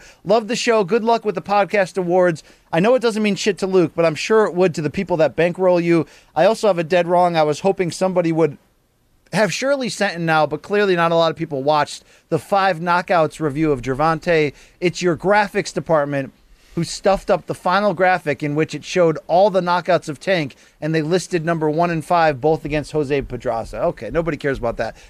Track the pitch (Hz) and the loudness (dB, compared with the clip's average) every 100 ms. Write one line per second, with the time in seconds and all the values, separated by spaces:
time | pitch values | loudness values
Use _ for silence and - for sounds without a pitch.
0 | - - 165 226 208 240 247 220 175 220 | -4 -8 0 0 0 -2 0 2 2 0
1 | 220 226 214 190 208 202 190 208 185 196 | 2 0 -2 -6 -2 0 2 0 0 -2
2 | 175 185 180 160 - _ _ 165 208 254 | 0 2 2 0 -8 _ _ 0 2 2
3 | 233 214 214 190 226 - 190 185 160 - | 0 0 -2 0 -2 -2 0 2 2 2
4 | 165 147 - 220 202 175 185 170 147 190 | 0 0 0 2 2 2 0 0 -4 -4
5 | 190 170 151 - 175 175 185 180 170 170 | -2 0 0 2 -2 2 2 2 2 2
6 | - - _ - 185 220 214 175 160 180 | 0 -8 _ 2 2 2 0 0 0 0
7 | 170 175 180 165 151 143 196 190 175 - | 2 2 2 2 0 0 -2 0 -2 -2
8 | 190 180 165 160 156 135 _ _ _ _ | -2 0 0 2 0 -2 _ _ _ _
9 | _ _ _ 170 208 - 269 285 240 - | _ _ _ 0 0 0 0 0 -2 -2
10 | 202 170 165 160 147 151 - 208 202 175 | -4 -2 0 2 2 -2 -2 0 2 2
11 | 170 165 165 160 160 139 139 151 143 - | 2 2 2 0 -6 -4 0 0 0 -6
12 | - _ - 156 - 196 190 165 175 175 | -20 _ -6 -6 0 0 2 0 0 0
13 | 180 180 151 - 156 135 156 135 117 131 | 2 2 0 -2 -4 0 0 0 -2 0
14 | 160 156 175 165 147 - - - 180 - | 0 0 0 0 0 -4 -18 -6 -4 -2
15 | 180 156 175 208 202 202 - - 151 156 | -2 0 0 2 0 -2 -6 -6 0 0
16 | 143 139 135 - _ _ _ - 170 - | 0 -2 -6 -10 _ _ _ -8 -6 -2
17 | 202 196 - 180 - 151 185 190 208 165 | 0 0 0 -2 -2 -6 -2 0 0 2
18 | 185 180 151 139 147 147 156 151 - 185 | 2 2 -2 -4 -2 -2 -2 -6 -4 2
19 | 165 151 - 170 208 185 180 180 170 165 | 2 0 0 2 4 2 0 0 0 -2
20 | - 143 - 185 139 - _ _ 156 160 | -2 -8 -2 -2 -2 -10 _ _ -4 -2
21 | 151 180 - 175 160 165 151 151 175 165 | 0 -2 0 -4 -2 -2 -2 0 -2 -2
22 | - 175 160 135 151 160 151 151 143 156 | -2 2 2 2 0 0 -2 -4 -4 -4
23 | 139 143 120 123 127 113 - 107 165 - | -2 -2 -4 -6 -4 -4 -6 -4 -4 -4
24 | 107 151 165 147 143 123 117 110 113 - | -6 -4 -4 -4 -4 -4 -4 -4 -6 -8
25 | - | -14